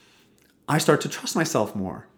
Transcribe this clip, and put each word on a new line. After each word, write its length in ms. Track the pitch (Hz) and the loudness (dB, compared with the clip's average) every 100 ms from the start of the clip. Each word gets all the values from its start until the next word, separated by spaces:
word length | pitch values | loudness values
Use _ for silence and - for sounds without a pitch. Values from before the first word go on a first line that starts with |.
| _ _ _ _ _ _ - | _ _ _ _ _ _ -2
I 100 | 151 | 0
start 240 | - 147 | 4 4
to 80 | 147 | 2
trust 260 | - - - | -8 -4 -2
myself 400 | 160 127 104 107 | 0 0 0 -2
more. 300 | 92 62 - | -6 -8 -14